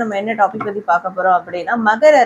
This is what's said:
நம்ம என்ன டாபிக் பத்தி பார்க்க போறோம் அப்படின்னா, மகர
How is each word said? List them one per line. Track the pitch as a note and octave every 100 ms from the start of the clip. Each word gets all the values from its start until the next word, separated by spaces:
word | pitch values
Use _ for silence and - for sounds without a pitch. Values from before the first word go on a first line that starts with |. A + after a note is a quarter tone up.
நம்ம | A3+ G3
என்ன | G#3+ A3
டாபிக் | G3 A3 G#3+
பத்தி | G3+ G3+
பார்க்க | F3 F#3 F#3
போறோம் | F#3 F3+
அப்படின்னா, | F3 F3 E3+ A#3 A3
மகர | A3+ D4+ C#4+